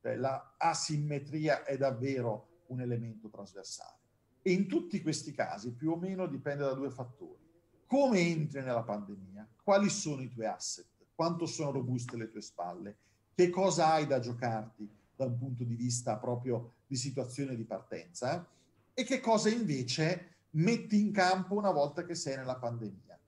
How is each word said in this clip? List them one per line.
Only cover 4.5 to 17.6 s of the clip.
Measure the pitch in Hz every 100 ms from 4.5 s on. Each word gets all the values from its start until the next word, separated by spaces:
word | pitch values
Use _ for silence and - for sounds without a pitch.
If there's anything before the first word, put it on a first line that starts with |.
in | 180 190
tutti | 320 - 190
questi | 151 147 151
casi, | - 107 87 113
più | 120 156
o | 170
meno, | 185 185 180
dipende | 135 147 143
da | 139
due | 135 135
fattori. | 120 120 - 85 - _ _ _ _ _
Come | 269 277 202
entri | 170 160 147 135
nella | 127 120
pandemia? | 117 104 101 98 95 98 110 _
Quali | - 202 202
sono | - 156 139
i | 131
tuoi | 120 110
asset? | 90 - - - _ _
Quanto | - 165 170 165
sono | - 147
robuste | 135 123 127 - 117
le | 110
tue | 107
spalle? | 104 - 87 87 101 104 _ _ _
Che | - 175
cosa | 180 190 160 160
hai | 160 147
da | 135
giocarti | 120 120 123 113 110 _ 104 - _
da | _ 131
un | 120
punto | 135 120 120
di | 117
vista | 123 117 127 107
proprio | 120 120 127 117 120 _ _
di | 131
situazione | 139 131 123 123 139
di | 120